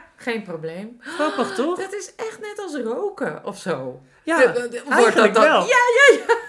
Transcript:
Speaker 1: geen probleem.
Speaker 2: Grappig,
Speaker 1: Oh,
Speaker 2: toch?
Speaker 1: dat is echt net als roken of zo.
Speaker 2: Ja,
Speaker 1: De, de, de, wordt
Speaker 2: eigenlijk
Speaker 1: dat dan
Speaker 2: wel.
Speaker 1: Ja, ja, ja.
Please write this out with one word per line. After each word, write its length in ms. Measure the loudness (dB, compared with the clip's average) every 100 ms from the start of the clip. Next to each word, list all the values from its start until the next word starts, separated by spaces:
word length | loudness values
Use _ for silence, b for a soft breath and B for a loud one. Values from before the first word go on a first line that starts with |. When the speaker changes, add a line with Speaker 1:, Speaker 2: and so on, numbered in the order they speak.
| -14 _
Speaker 1:
geen 260 | -8 -8
probleem. 540 | -8 -12 -10 -12 -14 -18
Speaker 2:
Grappig, 480 | -14 -6 -4 -2 -4
Speaker 1:
Oh, 40 |
Speaker 2:
toch? 240 | -2 -4 -4
Speaker 1:
dat 140 | -8
is 180 | -10 -14 -12
echt 240 | -12 -10
net 180 | -14 -12
als 180 | -10 -8
roken 680 | -8 -6 -8 -6 -8 -8
of 140 | -12 -10
zo. 420 | -8 -8 -8 -14 b b
Speaker 2:
Ja, 140 | -4 2
Speaker 1:
De, 140 | 2
de, 160 | 2 -6
de, 120 | -10
wordt 40 | -2 4
Speaker 2:
eigenlijk 340 | 4 6 4
Speaker 1:
dat 80 | 6
dan 100 | 4
Speaker 2:
wel. 80 | 4
Speaker 1:
Ja, 60 | 2
ja, 500 | 2 4 6 6 6 4
ja. 80 | -2